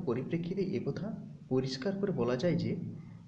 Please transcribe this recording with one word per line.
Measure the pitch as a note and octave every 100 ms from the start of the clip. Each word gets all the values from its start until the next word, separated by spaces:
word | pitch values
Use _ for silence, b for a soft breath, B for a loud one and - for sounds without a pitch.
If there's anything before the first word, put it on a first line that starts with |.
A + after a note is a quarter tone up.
| -
পরিপ্রেক্ষিতে | A#2+ - E3+ E3+ F#3+
এ | F3+ A#2+ C3+
কথা | - G#3 A3+ - - -
পরিষ্কার | C3 C3 - G3+ G3
করে | G3
বলা | C3+ A#2 B2+
যায় | F3 -
যে | A2 - A2 B B B